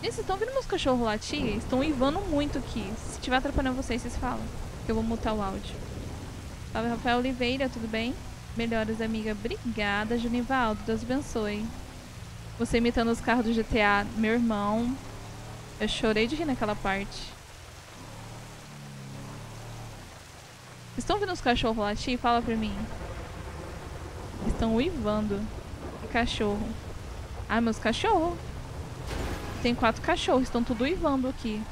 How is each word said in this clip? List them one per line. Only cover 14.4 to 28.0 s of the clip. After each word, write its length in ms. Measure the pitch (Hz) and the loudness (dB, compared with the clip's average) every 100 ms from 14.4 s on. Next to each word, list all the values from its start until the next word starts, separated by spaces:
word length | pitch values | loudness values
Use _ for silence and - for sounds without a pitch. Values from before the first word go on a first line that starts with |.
| 233 214 202 214 240 269 - - - - - - - - | 4 2 2 2 0 -2 -6 -12 -12 -12 -12 -12 -12 -4
Eu 80 | 214 | -2
chorei 400 | - 220 214 233 | 2 2 4 2
de 80 | 302 | 2
rir 80 | |
naquela 320 | 330 254 214 208 | 0 2 0 0
parte. 420 | 202 196 202 - - - - - - - - - - - - - - - - 71 - 69 - - - - - - - - - - - - - - - - - - - | 0 0 -2 -8 -10 -12 -16 -16 -16 -16 -16 -14 -14 -12 -12 -12 -12 -14 -14 -14 -12 -12 -10 -10 -10 -10 -10 -10 -10 -10 -10 -10 -12 -14 -16 -16 -18 -18 -16 -16 -10
Vocês 80 | - | -8
estão 180 | 247 392 | 2 2
ouvindo 160 | 392 | 4
os 80 | 359 | 2
cachorros 380 | 262 240 233 226 | 4 4 4 2
latir? 400 | 208 214 - 247 | 2 0 0 2
Fala 240 | 240 240 | 4 4
pra 160 | 233 226 | 4 0
mim. 180 | 214 202 226 - - - - - - - - - - - - - - - | 0 -2 -4 -6 -8 -8 -10 -10 -10 -10 -10 -10 -10 -10 -10 -10 -10 -4
Eles 120 | 202 | 0
estão 220 | - 226 226 | 2 4 4
uivando. 680 | 302 320 208 214 214 202 214 - - - - - | 4 2 2 2 2 0 -2 -6 -10 -10 -8 -8
Que 80 | - | -2
cachorro? 580 | 233 240 - 214 208 214 226 - - - - - - - | 2 2 2 2 2 -2 -4 -8 -8 -8 -8 -8 -8 0
Ah, 100 | 226 | 2
meus 180 | 233 220 | 2 2
cachorros. 600 | 220 226 | 0 2